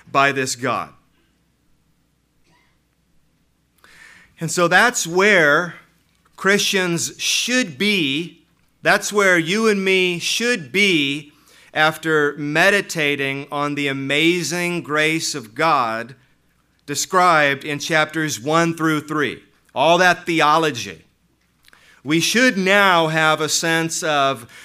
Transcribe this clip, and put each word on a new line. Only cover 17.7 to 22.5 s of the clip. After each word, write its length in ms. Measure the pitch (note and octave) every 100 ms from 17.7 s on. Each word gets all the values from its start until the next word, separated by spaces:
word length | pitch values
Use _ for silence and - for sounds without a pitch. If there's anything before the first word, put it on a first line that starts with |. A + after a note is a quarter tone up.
| C#3+
chapters 600 | - D#3+ D3+ D#3+ D#3 G#2+
one 340 | C3 D#3+ E3+
through 260 | D#3+ D#3+ D3+
three. 420 | D3 D#3 B2 D2+ _ _ _
All 240 | A#2 D3+ F3
that 260 | F3+ E3+
theology. 800 | - D#3+ D3 D#3 D#3+ B2 G2 D#2+ _ _ _ _ _ _ _ _ _ _
We 180 | C3 E3
should 360 | D#3+ A3 B3+